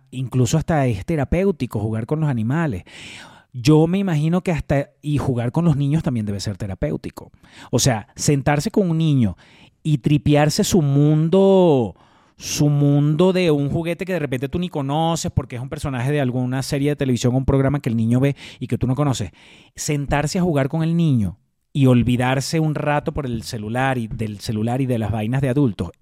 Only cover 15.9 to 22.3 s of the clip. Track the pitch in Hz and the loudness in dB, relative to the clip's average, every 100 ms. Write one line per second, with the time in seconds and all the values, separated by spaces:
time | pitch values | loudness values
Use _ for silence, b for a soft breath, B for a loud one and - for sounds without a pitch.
15.9 | 127 123 147 131 123 127 131 127 147 143 | -4 -2 0 0 -2 -2 -4 -4 -2 -2
16.9 | 147 135 120 127 127 131 139 135 143 139 | 0 0 0 2 0 2 2 2 0 -2
17.9 | 113 113 123 139 139 B B 127 117 123 | 0 2 2 2 -2 B B -6 -4 -2
18.9 | 131 147 117 92 B B B B - - | 0 0 -2 -6 B B B B -10 -4
19.9 | 147 143 143 151 196 180 143 135 160 160 | -4 -2 -2 -2 0 0 0 0 0 0
20.9 | 170 165 127 98 87 _ _ _ 147 131 | 2 2 2 0 -4 _ _ _ 2 4
21.9 | 123 113 123 127 | 6 4 2 0